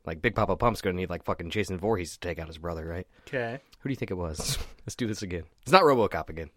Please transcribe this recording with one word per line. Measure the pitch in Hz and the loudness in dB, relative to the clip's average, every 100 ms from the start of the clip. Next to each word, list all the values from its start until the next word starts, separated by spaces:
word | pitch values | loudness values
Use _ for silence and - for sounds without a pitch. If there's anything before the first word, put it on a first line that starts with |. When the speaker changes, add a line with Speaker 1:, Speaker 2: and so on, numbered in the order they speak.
| - | -6
Speaker 1:
Like, | 80 | -2
Big | 120 | 0
Papa | 107 98 92 | 2 2 4
Pump's | 120 104 | 2 2
gonna | 98 90 | 0 0
need, | 90 | -2
like, | 85 - | -4 -4
fucking | 92 85 | -4 -2
Jason | 107 98 92 | -2 -2 0
Voorhees | 101 104 85 | 0 0 -2
to | - | -6
take | 87 82 | -6 -6
out | 82 | -8
his | 80 | -8
brother, | 85 82 80 | -6 -6 -6
right? | 87 - _ - | -8 -10 _ -6
Speaker 2:
Okay. | 131 117 131 - - | -4 -4 -6 -12 -8
Speaker 1:
Who | 143 | -6
do | |
you | 131 | -4
think | 113 | -4
it | 92 | -4
was? | 85 78 - 135 - | -4 -4 -2 -2 -4
<laughs> | - - | -10 -10
Let's | - | -4
do | 110 | -4
this | 107 | -2
again. | 95 87 80 _ | -4 -6 -8 _
It's | - | 6
not | 185 | 8
RoboCop | 160 127 101 82 - | 8 6 4 0 -6
again. | 80 78 | -8 -10